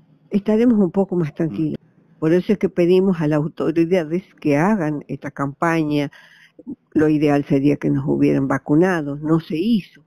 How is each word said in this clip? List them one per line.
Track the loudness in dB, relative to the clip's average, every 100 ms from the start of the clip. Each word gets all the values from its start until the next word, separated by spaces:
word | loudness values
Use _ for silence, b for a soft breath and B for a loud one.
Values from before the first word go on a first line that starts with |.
| _ _ -6
estaremos | -4 0 2 4 4
un | 2
poco | 0 -2 -2
más | -4 -4
tranquilos. | -6 -2 -4 -6 _ _ _ -4
Por | 0
eso | 2 2
es | -2
que | -2
pedimos | 0 2 4 2 0
a | 0
las | 0
autoridades | -2 -4 -2 0 0 0 -2 -6 -8 _
que | 0 2
hagan | 2 0 -2 -6 -10
esta | -12 -12
campaña. | -8 -8 -2 -2 0 0 -2 -4 B B B B B -18 -18 _
Lo | 0 2
ideal | 2 2 0
sería | 0 0 2 0
que | -2
nos | -2 -2
hubieran | 0 2 0 -2
vacunado, | -4 0 2 2 0 -6 -8
no | -2 -2
se | -2 -4
hizo. | 0 0 -2 -20